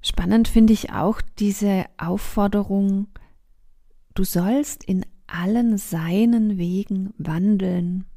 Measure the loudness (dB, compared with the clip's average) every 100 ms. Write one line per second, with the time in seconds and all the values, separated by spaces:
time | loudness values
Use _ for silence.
0 | -2 -2 2 2 4 6 6 6 0 -2
1 | -2 0 -4 -2 -2 0 0 0 -2 -8
2 | -6 -4 -2 0 2 0 0 0 0 0
3 | -4 -12 -20 -20 _ _ -20 -20 -20 -20
4 | _ -2 0 0 0 0 -2 -8 -4 -4
5 | -4 -14 -14 -6 -2 0 2 0 -2 -4
6 | -2 2 4 4 2 0 -2 -2 -4 -4
7 | -6 -8 -6 0 2 2 0 -2 -2 -6
8 | -8